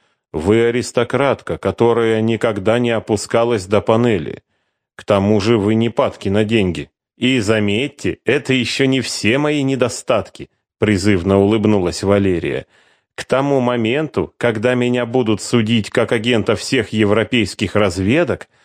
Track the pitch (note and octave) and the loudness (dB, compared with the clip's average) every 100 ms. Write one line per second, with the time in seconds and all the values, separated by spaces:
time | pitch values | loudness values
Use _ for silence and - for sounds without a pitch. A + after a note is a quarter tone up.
0 | _ _ _ D#2 E2 A2+ A#2 A#2+ A2+ - | _ _ _ -4 2 2 2 0 -2 -2
1 | A#2 B2+ C#3 A#2 - - G2 - A#2 A#2 | 0 0 0 -2 -6 -4 -4 0 2 2
2 | A2+ A2 A2 A2+ A#2 G#2 F#2+ A#2 A#2+ A2 | 0 0 0 0 -2 -2 0 0 0 -2
3 | - G#2+ - A#2 A#2+ A2+ F#2 G#2 G2+ A2+ | -2 -4 0 0 2 -2 0 0 2 2
4 | A#2+ G2 C2 - _ _ _ _ _ - | 2 0 -4 -12 _ _ _ _ _ -10
5 | - G2+ G2 G#2+ G2+ A#2 G2+ A2 A2+ - | 0 2 2 2 2 2 2 0 0 0
6 | A#2 - G2+ G#2 G#2+ A2+ F#2 D#2+ - _ | -2 -2 -2 0 2 0 0 -2 -10 _
7 | _ _ B2 C3 G2+ A2 G#2 G#2 C#3+ - | _ _ -2 0 0 0 0 -2 -4 -6
8 | F#2+ E2 - C#3 C3+ C3 A2+ - C3+ C3 | -8 -4 -2 -2 0 -2 -2 0 0 0
9 | A#2 - G#2 C3+ D3 D3+ C3+ C3+ B2 - | -2 -4 0 0 0 -2 -2 0 -2 -2
10 | - A2+ F#2 - - _ _ _ G#2+ G2 | -2 -2 -4 -14 -20 _ _ _ 0 2
11 | G2+ G2 F#2 G2 G2+ A2 G#2 G#2 F2 F2 | 2 0 2 2 4 2 2 2 0 -2
12 | F#2+ G2+ G2 E2+ D2+ C2+ - _ _ _ | 0 0 0 -2 -4 -6 -10 _ _ _
13 | _ - - C3 C#3+ C#3 B2 B2 A2+ C#3 | _ -18 -2 -2 0 0 0 0 0 -2
14 | D3+ - D2+ - A#2+ G#2+ A#2+ B2 B2 B2 | -2 -4 -6 -2 -2 0 0 0 0 -2
15 | A#2+ B2+ A2 G#2 - A#2+ A2 A#2 G2 - | 0 0 0 -2 0 0 2 0 0 -2
16 | A2+ A#2+ A2+ A#2 G2+ A2 - C3 G#2+ A2 | 0 0 0 0 0 -2 -2 -2 -2 0
17 | G#2 G#2 G#2+ B2 G2 - G2+ G#2+ G#2 E2+ | 2 2 2 0 -2 -4 -2 0 0 0
18 | F#2+ D3 D3+ F2+ - _ | 0 2 0 -4 -8 _